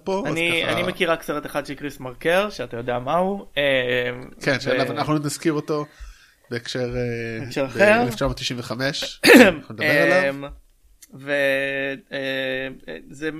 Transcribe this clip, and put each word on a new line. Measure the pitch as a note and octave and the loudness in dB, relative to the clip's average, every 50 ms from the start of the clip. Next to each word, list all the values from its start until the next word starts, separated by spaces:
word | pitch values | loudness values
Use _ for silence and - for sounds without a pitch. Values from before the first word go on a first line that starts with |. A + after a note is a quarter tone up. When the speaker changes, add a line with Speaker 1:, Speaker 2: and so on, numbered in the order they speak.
| - | -4
Speaker 1:
פה, | F#3+ F#3+ G3 - | -4 -4 -2 -2
אז | D3+ D3+ | -2 -2
Speaker 2:
אני, | E3 E3+ E3+ E3+ E3 - | 0 0 0 0 0 0
Speaker 1:
ככה | - - | 0 0
Speaker 2:
אני | - F3+ | -2 -2
מכיר | F#3 F3+ - F#3 E3 | -2 0 0 0 0
רק | E3 E3 - | 0 -2 -2
סרט | - D3 D3 C#3+ | -6 -6 -6 -6
אחד | C3 - D3 C3 | -4 -6 -6 -6
של | - C#3 | -6 -10
קריס | - D3 C#3 - - | -10 -10 -10 -10 -10
מרקר, | C3 B2+ B2 - - D#3+ F3 F#3+ G#3 G#3 | -12 -12 -12 -4 0 2 2 2 2 0
שאתה | G#3 - B2 B2 B2 | -4 -8 -8 -8 -6
יודע | A#2 A#2+ C3 - B2 | -6 -4 -4 -4 -4
מה | B2 C#3 D#3 | -2 0 0
הוא, | F3 F#3 F#3+ G3+ G3 - - - | 2 2 0 -2 -4 -8 -6 -2
אה, | C#3 D3 C#3 C3+ C3 B2 B2 B2 B2 B2 B2 B2 B2+ C3 - - - | 0 2 2 2 2 2 0 0 0 0 -2 -6 -8 -12 -16 -14 -4
Speaker 1:
כן, | - D3 C3 | -2 0 0
Speaker 2:
ו- | B2 | 0
Speaker 1:
שעליו | C3 C3+ B2+ B2+ C3+ - | 0 0 0 0 0 -2
אנחנו | - D3 C#3 D3 D3+ | -2 -4 -2 0 0
נזכיר | D3+ D3 C#3+ C#3 - - E3+ D3 | 0 0 -4 -6 -2 -2 -2 -2
אותו. | D3+ D3 - D#3 D3 D3 D3 - - - - - - - _ _ _ _ - | -2 -2 -4 -4 -4 -4 -8 -12 -18 -18 -18 -18 -20 -20 _ _ _ _ -8
בהקשר, | B2 A#2 - - - B2+ B2 A#2+ B2 | -8 -8 -8 -6 -6 -4 -4 -4 -2
אה, | B2 B2 A#2+ A#2 A#2 A#2 A#2 A2+ A2 - | -4 -4 -4 -4 -6 -6 -8 -8 -8 -8
Speaker 2:
בהקשר | A#2 A#2+ D3 C#3 | -6 -4 -4 -4
אחר. | - - - | -2 2 4
Speaker 1:
באלף | G3 G#3 G#3+ A#3 B3 A#3+ A3+ | 6 6 6 4 4 0 0
תשע | - C#3 | -2 -2
מאות | C3 A#2+ | -2 -2
תשעים | - B2+ - C3 A#2+ | -4 -6 -6 -6 -6
וחמש, | - - A2+ B2 C3 C#3 C#3+ - - - - - - | -6 -8 -6 -2 -2 -2 -2 -4 -6 -8 -6 2 8
Speaker 2:
<clears throat> | D#4 F4 B3 A#3+ | 10 12 12 12
Speaker 1:
אנחנו | F#3+ E3 D3 - - A2+ | 10 8 0 -8 -12 -8
נדבר | G#2 D#3 D3+ D3+ C#3+ | -2 0 2 4 4
עליו. | C#3+ C#3+ C#3 C#3 C#3 C#3 C#3 | 4 6 4 4 2 2 -2
Speaker 2:
אמ, | C#3 C#3 C#3+ - - _ _ _ _ _ _ _ _ - _ - | -4 -8 -12 -14 -18 _ _ _ _ _ _ _ _ -20 _ -20
ו-, | C3+ C3+ C#3+ C#3+ C#3+ C#3 C3+ C3+ C3+ C#3 C#3 C#3 C3+ C3+ C#3 C3+ B2 - - | -14 -6 -4 0 0 2 2 2 0 0 -2 -4 -4 -4 -6 -6 -8 -10 -10
אה, | - C#3 C3+ C3+ C3+ C3+ C3 C3 C3 C3 C3+ C3 - - - | -8 -6 -6 -4 -4 -4 -4 -4 -4 -6 -6 -8 -10 -14 -16
אה, | - D#3 E3 - - | -14 -16 -14 -16 -18
זה, | C#3 C3+ D#3 D#3 D3+ D#3 | -14 -8 -8 -8 -8 -8